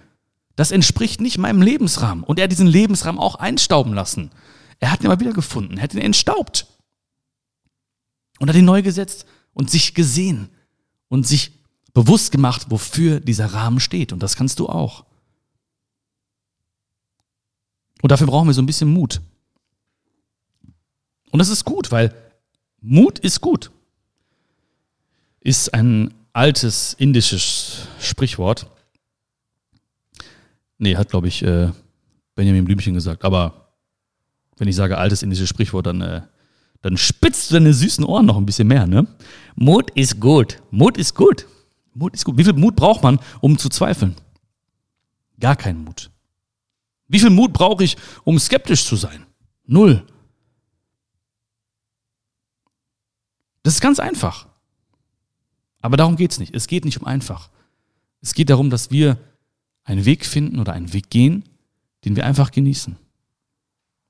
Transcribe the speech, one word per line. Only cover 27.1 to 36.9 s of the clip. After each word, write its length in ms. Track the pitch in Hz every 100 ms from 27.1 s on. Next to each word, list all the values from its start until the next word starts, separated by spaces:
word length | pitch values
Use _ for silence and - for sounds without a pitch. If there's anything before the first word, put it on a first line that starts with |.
| 123 - 92 - - - - - -
Sprichwort. 680 | - - 127 - 92 120 - _ _ _ _ _ _ _ _ _ _ _ _ _ _ - - _ _ _ _ -
Nee, 180 | 104 87
hat, 140 | 98
glaub 160 | 90 87
ich, 180 | -
äh, 280 | - 87 87 - _ _ _ _ _ -
Benjamin 300 | 98 95 90
Blümchen 280 | 98 98
gesagt. 320 | 90 82 80 95
Aber 480 | 95 82 - _ _ _ _ _ _ _ _ _ -
wenn 100 | 104
ich 80 | 92
sage 220 | 95 90
altes 260 | 95 98
indisches 260 | 101 92 92
Sprichwort, 380 | - 104 95 87
dann, 140 | 90
äh, 200 | 87 85 - _ _ _ _ _
dann 160 | 95